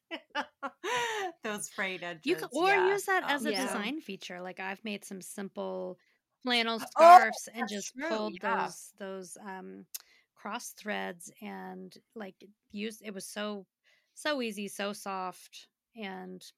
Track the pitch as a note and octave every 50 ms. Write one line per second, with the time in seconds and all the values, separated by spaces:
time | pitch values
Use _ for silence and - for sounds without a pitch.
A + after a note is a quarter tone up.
0 | _ - E4+ D#4 - _ - D4 C#4 - _ _ - B3+ - _ - F#4+ A#4+ B4
1 | A#4+ A#4 A4+ G#4+ G4 F#4 E4+ _ - A3+ G#3 G#3 - - - - G3+ F#3+ F#3 F3
2 | E3+ F3 F3 D#3+ - C4+ F4 D#4+ - - - D4+ F4 F#4+ G4+ G4 F#4 F#4 G4+ G4+
3 | F#4+ - F#4+ F#4 D4 B3+ C#4 C#4+ - - - C#4+ C4+ B3 - A3 G3+ G#3+ C#4 D#4+
4 | - - G3 F#3 - - F#3 F3+ F3+ F#3 F3+ F#3 F#3+ F#3+ G3 F#3+ - A3 G#3 G3+
5 | - - G3+ F#3+ E3+ - - - G3 F#3+ - - G3 F#3+ F#3 - - - F3+ -
6 | _ _ _ _ _ _ _ _ - B3+ B3 A#3+ A3+ A3+ A3+ A3 B3+ - - C4
7 | D#4+ E4+ F4 A#3+ A#3 A3 G#3+ - - - G#3 A3+ A#3+ G#3 G#3+ G3+ G3 - - B3+
8 | C#4+ D#4+ - A3 G#3+ G#3+ G3 F#3 G#3 G#3 A3+ G3+ D#3 D#3 E3 - - - - -
9 | G3+ F#3+ F#3+ F#3+ F#3 F3 - - - G3+ F#3+ F#3+ F#3 F#3+ F#3+ G3 F#3+ - - -
10 | - _ - _ _ _ _ - - G#3+ G3+ A#3+ - - - - - G#3 G3+ G3
11 | F#3+ F#3+ F#3 F3 - - - - G#3+ G#3 G3 F#3+ F#3 F#3 F#3 F#3 F#3 F#3 - -
12 | - _ - A3+ G#3 F#3+ F#3 - - G3 G#3 _ _ _ - G3+ G#3 A3+ A3 -
13 | G3+ A3 G3+ F#3+ F#3 - - G#3 G#3 G#3+ G#3 G3+ F#3 - _ _ _ _ _ _
14 | _ _ _ - - D4+ D4+ C#4 A#3+ A3+ G#3 G3+ G#3 G3 - - G3+ G3+ G#3 G#3
15 | - G3+ G3 F#3+ F#3 F#3 F3+ - - - - - - - _ _ _ _ - A#3
16 | G#3+ G3 F#3+ F#3+ F#3 F#3 F#3 F3+ - - -